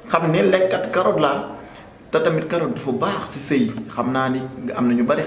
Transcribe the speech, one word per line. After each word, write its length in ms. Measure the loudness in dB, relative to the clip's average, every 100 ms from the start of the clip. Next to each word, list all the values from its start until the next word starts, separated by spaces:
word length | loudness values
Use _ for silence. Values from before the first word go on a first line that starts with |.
| 0
xam 200 | 2 4
ne 100 | 4
lekkat 480 | 4 4 4 0 -2
carotte 280 | 0 2 2
laa. 360 | 2 0 -6 -12 -16 -18 -20 -20 -2
Te 60 | 0
tamit 280 | 2 0 -2
carotte 260 | -2 -2 -4
dafa 160 | -4
baax 380 | -2 -2 -2 -6
si 100 | -10
sëy. 320 | 0 2 2 -2 -8 -4
Xam 160 | -2
naa 180 | 0 0
ni 120 | -2 -4 -8 -8 0
am 120 | 2
na 60 |
ñu 100 | 2
bari 200 | 2 0